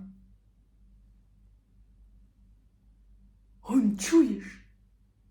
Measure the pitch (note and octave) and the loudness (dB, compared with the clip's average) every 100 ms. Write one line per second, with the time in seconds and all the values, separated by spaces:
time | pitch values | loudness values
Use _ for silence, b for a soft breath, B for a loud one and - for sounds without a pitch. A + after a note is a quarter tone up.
0 | - - - - _ _ _ _ - - | -16 -20 -20 -20 _ _ _ _ -20 -20
1 | - - _ - - - _ - - - | -20 -20 _ -20 -20 -20 _ -20 -20 -20
2 | - - - _ - - _ _ - - | -20 -20 -20 _ -20 -20 _ _ -20 -20
3 | - - - - - - - B3+ G#3+ - | -20 -20 -20 -20 -20 -20 -2 0 0 -2
4 | - E4 C4+ G3 - - - - - _ | 2 4 4 0 -10 -20 -20 -20 -20 _
5 | _ _ _ | _ _ _